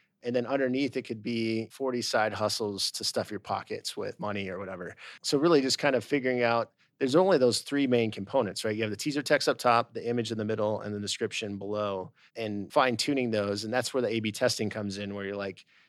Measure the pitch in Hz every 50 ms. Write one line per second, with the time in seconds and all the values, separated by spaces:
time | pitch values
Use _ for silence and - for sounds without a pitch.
0 | _ _ _ _ - 120 123 123 117 113 139 139 135 127 127 135 143 120 117 131
1 | 120 - 117 107 104 120 117 113 113 113 113 113 113 - - - 135 131 123 120
2 | 113 - - 113 107 107 104 101 107 104 - - 110 104 98 98 - - - -
3 | 110 - - - - - 107 101 - - 101 98 - - 107 - - - - 107
4 | 101 104 - - 107 104 101 101 98 92 90 95 98 95 95 90 87 80 - -
5 | - - - - - - 151 135 151 175 160 139 131 127 - - 151 143 131 113
6 | - - 147 139 123 131 127 123 120 117 117 117 110 - _ _ _ _ _ -
7 | 139 127 135 175 185 196 175 135 127 120 107 - - - 143 143 139 123 123 117
8 | 113 107 - 104 98 - 139 135 110 95 - - - 110 107 110 113 107 101 -
9 | - 151 135 147 131 - 151 139 - 151 131 - - 120 117 120 117 - - 107
10 | - 117 120 120 113 113 113 110 107 107 110 104 104 107 107 - 104 104 104 104
11 | 101 95 - - 117 101 - - 110 101 101 98 101 101 104 104 104 101 98 95
12 | 92 - _ _ _ _ - 117 113 107 104 101 95 - - 147 131 127 117 110
13 | - 147 139 131 123 117 110 107 101 101 101 107 113 107 120 123 120 - - 127
14 | 120 107 113 113 110 107 107 - 127 120 - - 110 101 - 110 104 101 95 101
15 | 101 101 101 101 98 98 101 101 98 98 - - - _ _ _ _